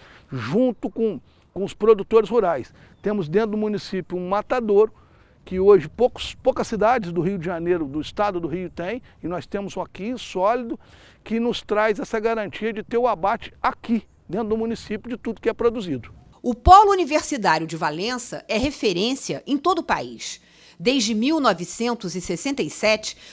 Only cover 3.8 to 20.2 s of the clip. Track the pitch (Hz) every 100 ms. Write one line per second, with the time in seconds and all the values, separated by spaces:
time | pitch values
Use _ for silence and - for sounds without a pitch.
3.8 | - 190 - 180 180 202 - 247 220 202
4.8 | 220 - - - _ _ - 185 196 196
5.8 | 151 - 247 - - - 254 262 - 214
6.8 | 214 254 175 175 165 202 160 170 170 180
7.8 | 143 151 143 - 208 175 160 180 180 -
8.8 | 175 247 - - 165 175 - 202 196 190
9.8 | 170 - 208 254 - 185 196 247 233 -
10.8 | - - - - - 226 240 - - 208
11.8 | 220 202 - 226 220 226 202 - 214 214
12.8 | - 240 247 185 190 226 - - 262 -
13.8 | - 226 - _ - 185 214 220 226 220
14.8 | - 208 233 240 233 208 - 214 240 226
15.8 | 180 127 - - - - 240 233 - 381
16.8 | 415 381 294 302 - 277 190 160 160 160
17.8 | 160 151 214 247 - 156 - 220 277 277
18.8 | 233 170 226 269 - 147 - 285 339 339
19.8 | - 160 123 113